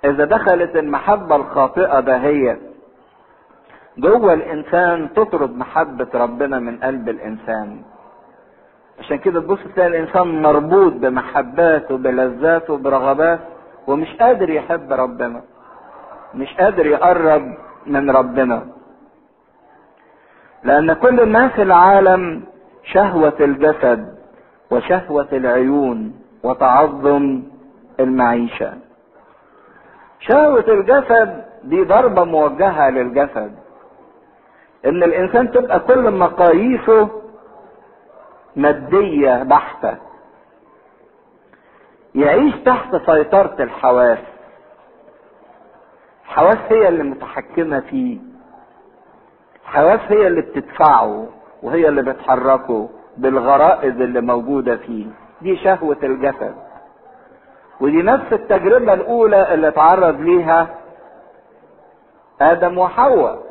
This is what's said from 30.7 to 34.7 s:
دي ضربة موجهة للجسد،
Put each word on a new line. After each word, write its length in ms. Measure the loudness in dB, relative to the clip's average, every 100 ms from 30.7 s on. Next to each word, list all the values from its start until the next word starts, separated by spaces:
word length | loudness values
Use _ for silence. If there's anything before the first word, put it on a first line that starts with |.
| 0 4 2 4 2 2 -4 -18 -20
دي 200 | -4 -2
ضربة 400 | 2 2 2 0
موجهة 680 | 0 0 0 0 -2 2 0
للجسد، 640 | 0 -2 -2 -2 -4 -12 -16 -20 -20 -20 _ _ _ _ _ _ _ _